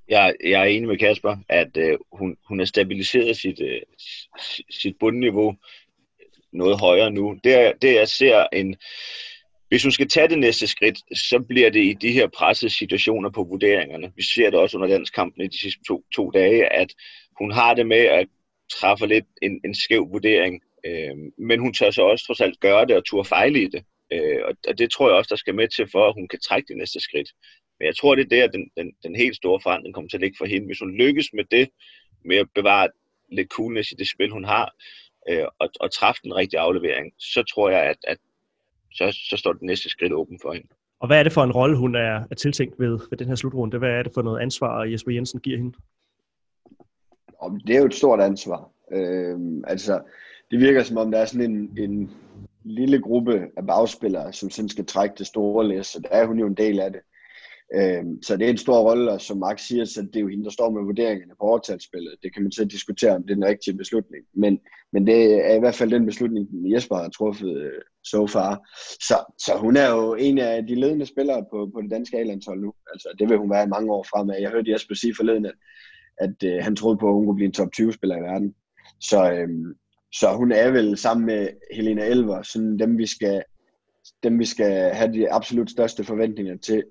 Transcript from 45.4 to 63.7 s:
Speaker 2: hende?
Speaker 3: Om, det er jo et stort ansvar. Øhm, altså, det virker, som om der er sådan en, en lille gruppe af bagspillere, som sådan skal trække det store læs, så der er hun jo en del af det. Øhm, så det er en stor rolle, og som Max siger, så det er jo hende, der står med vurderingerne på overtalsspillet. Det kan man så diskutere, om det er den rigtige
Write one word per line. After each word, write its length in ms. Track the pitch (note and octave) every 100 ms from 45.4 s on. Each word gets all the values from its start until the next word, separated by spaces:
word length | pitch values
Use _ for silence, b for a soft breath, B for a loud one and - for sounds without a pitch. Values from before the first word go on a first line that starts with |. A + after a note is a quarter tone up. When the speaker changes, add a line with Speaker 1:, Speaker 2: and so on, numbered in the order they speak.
| - B2
Speaker 2:
hende? 200 | B2 - _ _ _ _ _ _ _ _ _ _ _ _ _ _ _ -
Speaker 3:
Om, 200 | F2+ G2+
det 160 | G#2 B2+
er 40 |
jo 60 | C3+
et 80 |
stort 280 | - C#3+ A2
ansvar. 480 | G2 G2 - E2 - _ _
Øhm, 720 | F#2+ F2+ F#2 F2 F2 F2 D#2+ -
altså, 340 | F#2+ G#2 F#2+ B B B B _
det 80 | A#2+
virker, 240 | C3 C3
som 140 | A2 A2+
om 140 | A2
der 80 | A2
er 60 | A2
sådan 260 | B2 A#2+
en, 260 | G#2+ G#2 G2+
en 340 | G#2 G#2 G2 B B G2+ G2+ _ A2
lille 360 | A2 C3 C3+
gruppe 460 | G#2 A#2+ A#2 G#2+ E2+ -
af 100 | F#2+
bagspillere, 640 | F2+ A2+ - G#2+ F2+ D2+
som 160 | F#2+ G2
sådan 200 | - G#2
skal 160 | G#2 F#2+
trække 300 | F#2 G2+ G2+
det 100 | G2
store 400 | A2 G#2 G#2+ G#2+
læs, 200 | F#2+ G2
så 120 | E2
der 100 | D#2+
er 160 | G#2 A2+
hun 140 | A2+
jo 80 | G#2+
en 100 | G2+
del 220 | G#2+ G2
af 120 | F#2+
det. 100 | F#2+ - B B B B B - -
Øhm, 480 | F#2+ F2+ F2 D#2+
så 140 | - G2
det 80 | A#2
er 60 |
en 60 | A#2+
stor 220 | - A#2+ A2+
rolle, 220 | A#2 A#2+
og 100 | G2+
som 160 | - G2+
Max 240 | F#2 G#2
siger, 240 | - A#2+ A2
så 160 | -
det 140 | G2+ A2
er 40 |
jo 80 | G2+
hende, 160 | G2+
der 80 | G#2+
står 180 | G2+ A#2
med 140 | G#2+
vurderingerne 500 | G2+ G#2 A#2 G2+ F2+ -
på 60 | G#2
overtalsspillet. 680 | A#2 - F2+ - F2+ E2 -
Det 100 | F#2+
kan 100 | G#2
man 80 | G2
så 140 | G#2 G#2
diskutere, 500 | G2 - G#2 A#2 F#2
om 80 |
det 80 | F2+
er 40 | G2+
den 100 | G2
rigtige 320 | G#2 -